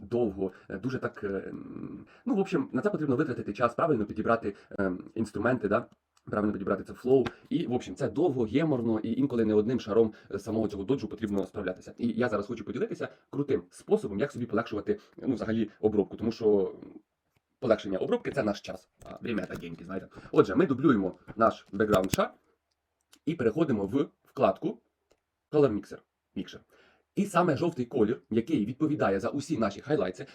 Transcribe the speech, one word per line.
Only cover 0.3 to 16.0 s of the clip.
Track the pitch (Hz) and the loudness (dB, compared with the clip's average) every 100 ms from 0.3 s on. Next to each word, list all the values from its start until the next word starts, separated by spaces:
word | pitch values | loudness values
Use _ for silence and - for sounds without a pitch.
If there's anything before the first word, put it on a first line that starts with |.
| 95 95 - - | 0 -6 -6 -12
е, | 98 | -6
дуже | 131 131 | -4 -4
так, | - - | -6 -6
е, | 101 | -4
м, | 95 - - - - - - - - | -4 -6 -10 -12 -12 -12 -12 -16 -10
ну, | - | -2
в | 208 | 0
общем, | 190 156 - | 0 0 0
на | 127 | 0
це | 208 | 0
потрібно | 175 147 120 | 0 0 2
витратити | 131 120 107 | 0 -2 -6
час, | 104 120 | 0 0
правильно | - 156 127 | 2 2 2
підібрати, | 101 107 107 117 107 - - - | 0 -2 0 2 0 -8 -12 -2
е, | 98 90 - | -2 -2 -6
інструменти, | - 107 104 117 127 101 | -4 -4 0 0 2 2
да? | 101 - _ _ _ | 0 -2 _ _ _
Правильно | - 104 104 | -4 0 0
підібрати | 95 98 98 | -2 -2 -2
це | - | -4
флоу. | - 123 135 117 - - | -4 4 4 4 -4 -4
І, | 165 139 | -2 0
в | |
общем, | 120 - | -2 -4
це | - 120 | -4 -2
довго, | 113 170 127 | 2 2 2
геморно | 107 123 160 127 117 110 | 0 2 2 2 2 0
і | 117 113 | 0 0
інколи | 135 120 | 0 2
не | 107 | 4
одним | 107 104 123 | 4 4 0
шаром, | - 104 110 - - | 2 4 4 0 -8
е, | 101 | -8
самого | - 110 104 | -4 -2 -2
цього | 101 | -2
доджу | 98 139 104 | -2 -2 -2
потрібно | 104 110 98 92 | -6 -2 -2 -2
справлятися. | - - - - - | -4 -6 -6 -12 -4
І | 117 | -2
я | 110 123 | 0 0
зараз | 104 101 | 0 -4
хочу | 113 | -8
поділитися | - 120 226 - - - - | -6 -4 -4 -4 -8 -8 -10
крутим | 139 143 110 - | -6 -2 -2 -4
способом, | - - 202 120 98 | -12 -2 -2 0 -2
як | 139 | -2
собі | 117 120 | -4 -2
полегшувати, | 104 - 104 101 104 - - | -2 -2 -4 -2 -4 -4 -8
ну, | - | -4
взагалі | 110 110 113 104 - | -2 0 0 -2 0
обробку, | 107 104 | 2 2